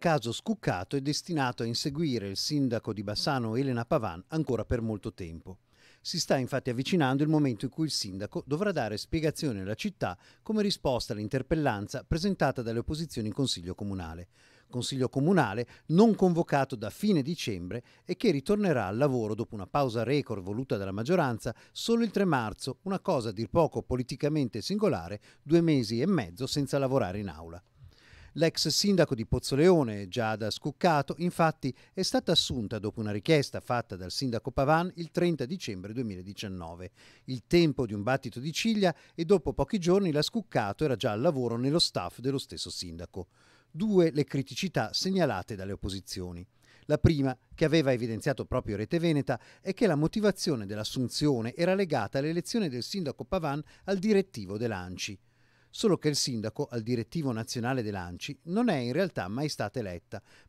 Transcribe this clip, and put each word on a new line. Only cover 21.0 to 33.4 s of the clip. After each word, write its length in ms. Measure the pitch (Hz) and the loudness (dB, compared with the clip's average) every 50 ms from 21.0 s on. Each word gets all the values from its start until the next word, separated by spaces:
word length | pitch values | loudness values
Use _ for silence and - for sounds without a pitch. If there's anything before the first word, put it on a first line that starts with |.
| 113 135 185 175 151 127 117 107 - 123 - - - - | -2 0 2 2 2 0 -2 -4 -6 -8 -8 -10 -14 -18
solo 320 | - - - - 233 233 | -12 -6 -2 0 2 2
il 80 | 233 220 | 2 2
tre 140 | - 202 202 | 0 2 2
marzo, 540 | 180 147 127 113 107 90 - - 135 123 - | 2 2 2 0 -2 -6 -8 -8 -10 -10 -8
una 160 | - 185 196 175 | -6 -6 -6 -4
cosa 300 | - 202 170 131 104 117 | -2 0 0 0 0 -2
a 40 | |
dir 160 | 95 98 113 - | -4 -6 -4 0
poco 340 | - 170 160 135 - 117 | 2 4 4 4 2 -2
politicamente 800 | - - 127 123 127 - 147 - 151 143 156 151 135 117 - 107 | -4 -2 -2 -2 -2 -4 -4 -2 -2 0 2 0 0 0 -2 -6
singolare, 600 | - - 190 208 214 190 131 87 82 87 104 107 - - - _ | -4 -4 -2 0 2 2 0 0 -4 -6 -10 -12 -12 -16 -20 _
due 200 | - 143 160 170 | 0 4 4 4
mesi 400 | 170 160 151 131 117 101 117 113 | 6 6 4 4 2 0 0 0
e 60 | 139 | 2
mezzo 420 | 196 196 147 104 85 87 90 131 127 | 2 2 2 0 -2 -6 -6 -6 -4
senza 300 | - 151 139 - 156 139 | -2 -2 -2 0 0 0
lavorare 420 | 135 127 135 135 110 90 92 104 | 2 2 2 2 0 0 -2 -4
in 80 | 104 95 | -6 -8
aula. 340 | 73 78 82 82 82 90 - _ _ - - - - - - - - - - - - | -8 -10 -12 -14 -14 -16 -18 _ _ -20 -20 -20 -20 -20 -20 -20 -20 -20 -20 -10 -2
L'ex 320 | 143 165 160 - - - 160 | 0 2 2 2 0 0 0
sindaco 460 | 139 - - 202 196 170 151 - 135 | 2 2 4 4 6 6 4 4 2
di 120 | 113 110 | -2 -2
Pozzoleone, 840 | - 127 123 - - 135 135 160 185 180 160 135 113 107 101 101 90 | -2 -2 -2 -2 0 4 6 8 8 8 6 4 2 -2 -4 -6 -6
Giada 420 | 92 123 113 110 110 104 110 107 | -4 -2 0 0 -2 -2 -2 -4
Scuccato, 680 | - - - 151 - - - 175 156 143 139 - - - | -4 -4 -6 -6 -2 2 4 4 4 4 2 -2 -4 -4
infatti 580 | 175 175 - - 165 160 - _ - 131 - - - _ | -4 -2 2 2 2 2 2 _ -4 -6 -6 -8 -12 _
è 80 | _ 190 | _ -4
stata 320 | 185 - - 254 - - | -2 0 0 0 2 4
assunta 460 | 165 - - - 143 123 104 92 113 104 | 4 4 2 2 0 -4 -4 -4 -4 -4
dopo 200 | 95 104 - 117 | -4 -4 -4 -2
una 120 | 110 104 | -2 -2
richiesta 500 | 104 104 - - 160 147 | -2 0 4 4 4 4